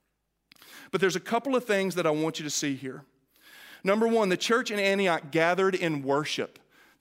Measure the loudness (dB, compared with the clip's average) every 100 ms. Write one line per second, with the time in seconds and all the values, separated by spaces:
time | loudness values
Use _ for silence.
0 | _ _ _ _ _ -20 -20 -20 -6 0
1 | 0 0 -2 -2 0 -2 0 0 0 0
2 | 0 0 -2 -4 -6 -4 -4 -4 -8 -12
3 | -18 _ _ _ -20 -20 -20 -6 0 2
4 | 2 4 2 0 2 0 0 0 2 2
5 | 2 0 0 2 2 2 2 0 -2 -2
6 | 0 0 0 -4 -6 -10 _ _ _ _